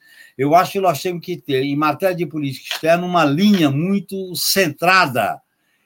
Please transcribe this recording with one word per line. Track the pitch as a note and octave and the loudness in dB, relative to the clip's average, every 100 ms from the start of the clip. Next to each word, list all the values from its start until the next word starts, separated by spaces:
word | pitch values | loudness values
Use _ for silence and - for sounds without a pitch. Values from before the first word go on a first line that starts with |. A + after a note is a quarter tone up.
| _ - - - | _ -20 -14 -4
Eu | C#3 | 2
acho | E3+ F3+ | 4 4
que | G3 | 0
nós | F#3 C#3+ | -2 -2
temos | F#3 F3 F3+ | -4 -8 -8
que | F3 | -10
ter, | - C3 | -4 -2
em | C#3 C#3+ | -2 0
matéria | D3+ D3 F#3+ E3+ | -2 0 -2 -2
de | E3 | -6
política | D#3 C#3 C3 - - | -6 -8 -8 -10 -4
externa, | D#3+ F3 | 0 0
uma | F3+ F3 D3 | 0 2 2
linha | D3 G#3 G3 D3 | 4 4 4 2
muito | C#3 F3+ G3 F3 F#3+ F#3 E3+ | 0 0 -2 -4 -10 -10 -6
centrada | - G3 F3 - E3+ F#3+ E3+ A#2+ G2 D2+ _ _ _ _ | -2 0 0 0 2 2 2 0 -2 -4 _ _ _ _